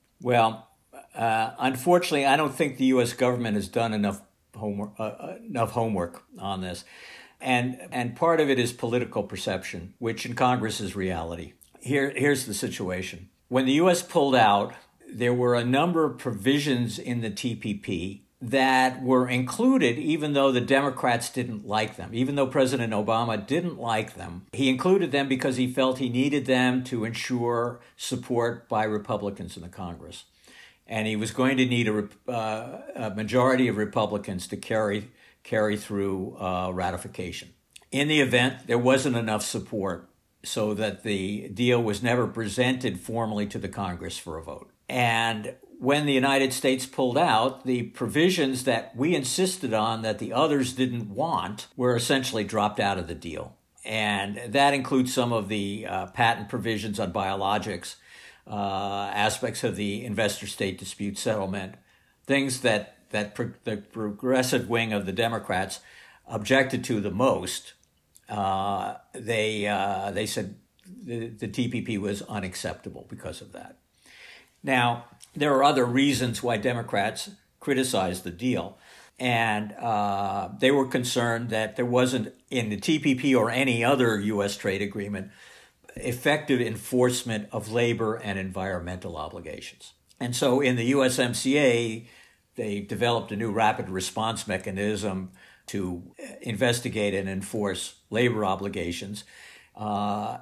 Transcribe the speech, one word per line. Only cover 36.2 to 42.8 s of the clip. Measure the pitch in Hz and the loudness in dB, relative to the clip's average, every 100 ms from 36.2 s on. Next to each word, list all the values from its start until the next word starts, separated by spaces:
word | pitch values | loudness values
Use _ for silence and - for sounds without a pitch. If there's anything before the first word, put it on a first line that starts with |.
| 98 - | -6 -6
uh, | 92 90 92 | -4 -2 -2
ratification. | 92 90 90 - - 90 - - _ _ - _ | -2 -2 -4 -8 -10 -10 -10 -14 _ _ -20 _
In | 131 151 | -2 2
the | 151 | 4
event, | 127 123 131 135 - | 4 4 2 0 0
there | 120 | 2
wasn't | 123 131 139 117 | 4 4 4 0
enough | 110 107 | 0 -2
support | - 110 92 107 95 87 - _ _ _ | -2 -6 -4 -4 -4 -4 -10 _ _ _
so | - 117 107 104 | -8 -2 -2 0
that | 107 95 | -4 -4
the | 110 101 95 104 98 | -4 -2 -2 -4 -6
deal | 101 123 120 | 0 4 4
was | 110 101 | 2 0
never | 120 123 104 | 0 2 0
presented | 113 107 113 123 127 | -2 -2 2 2 2